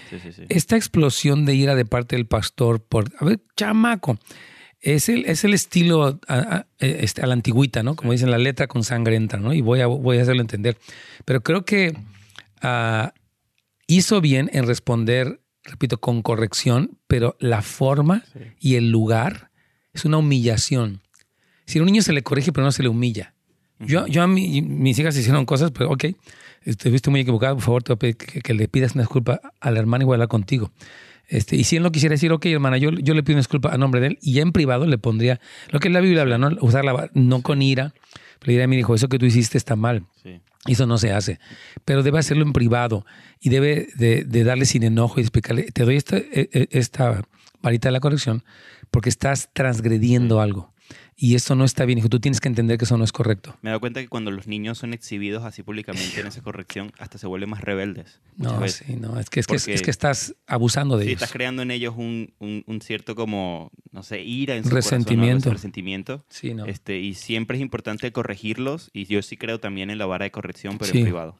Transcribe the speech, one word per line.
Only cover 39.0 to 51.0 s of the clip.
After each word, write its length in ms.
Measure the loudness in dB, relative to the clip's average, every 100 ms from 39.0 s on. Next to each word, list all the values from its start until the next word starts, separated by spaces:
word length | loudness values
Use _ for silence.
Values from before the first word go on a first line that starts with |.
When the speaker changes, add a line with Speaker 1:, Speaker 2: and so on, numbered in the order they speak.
| 2
Speaker 2:
que 100 | 4
tú 60 | 4
hiciste 320 | 4 4 0
está 180 | 0 0
mal. 300 | 0 -2 -6 _
Speaker 1:
Sí. 160 | -20 -20 _ _ -2
Speaker 2:
Eso 200 | 0 2
no 100 | 2
se 140 | 2
hace". 260 | 0 -2 -6 -12 -20 -20 -12
Pero 180 | -2 2
debe 160 | 2 2
hacerlo 240 | 2 2
en 100 | 2
privado 520 | 2 2 2 0 -2 -6 -20 -20 _
y 80 | 0
debe 400 | 2 2 0 -4 0
de, 280 | 2 2
de 200 | 2 2 2
darle 180 | 2 2
sin 180 | 2
enojo 360 | 2 2 2 0
y 40 |
explicarle, 400 | 0 0 -2 -4 -4
"Te 100 | 0
doy 140 | 2 2
esta, 180 | 0 -2
e-, 320 | -2 -4 -2
e-, 160 | 0 0
esta 500 | 0 -2 0 0 0 -6 _ _ _
varita 280 | -2 0 0
de 20 |
la 60 | 0
corrección 460 | 0 0 -2 -4 -6 -20 -20 -20 -4
porque 200 | 0 0
estás 400 | 0 0 -2 -4
transgrediendo 840 | -2 0 0 0 2 4 4 4 2
Speaker 1:
Sí. 40 |
Speaker 2:
algo. 300 | 2 -2 -10 _ -20 -20